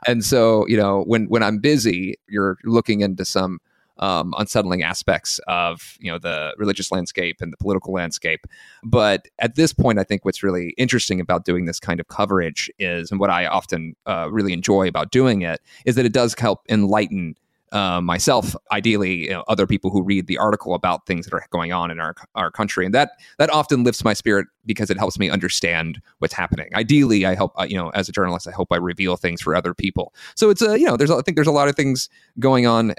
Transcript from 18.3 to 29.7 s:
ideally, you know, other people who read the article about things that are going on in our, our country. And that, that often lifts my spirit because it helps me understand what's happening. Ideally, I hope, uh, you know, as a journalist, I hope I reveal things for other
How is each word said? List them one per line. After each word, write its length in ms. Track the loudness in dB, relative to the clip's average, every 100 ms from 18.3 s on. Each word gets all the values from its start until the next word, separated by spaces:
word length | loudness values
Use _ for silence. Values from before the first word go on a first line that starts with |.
| 2 0 -6 -6
ideally, 520 | -2 2 2 0 -2
you 60 | -4
know, 120 | -6 -2
other 180 | 0 0
people 240 | 0 0
who 140 | 0
read 240 | 0 0 -2
the 100 | -2
article 380 | 0 0 -2 -2
about 320 | -2 -2 -4
things 180 | -6 -6
that 80 |
are 100 | -8 -6
going 220 | -6 -4
on 180 | -4 -4
in 100 | -6
our, 140 | -8 -10 -10 -6
our 160 | -4
country. 340 | -4 -4 -2 0
And 80 |
that, 200 | 2 0 -4 -6 0
that 100 | 2
often 340 | 2 2 2
lifts 200 | 2 2
my 100 | 0
spirit 320 | 0 0 0 0 _
because 280 | -6 -4 -2
it 60 | -2
helps 180 | -2 -2
me 100 | -2
understand 720 | -2 -2 -2 -2 -2 -4 -10 -16 -6
what's 160 | -6 -4
happening. 340 | -4 -4 -4 -4
Ideally, 500 | 2 4 6 4 2
I 80 |
hope, 180 | 0 -2 -4
uh, 60 | -6
you 80 | -4
know, 140 | -4 -4
as 120 | -4
a 40 |
journalist, 360 | -2 -2 -4 -6
I 40 |
hope 160 | -6 -2
I 60 | -2
reveal 420 | -2 -2 -2 -2
things 240 | -4 -4
for 140 | -2 0
other 180 | -2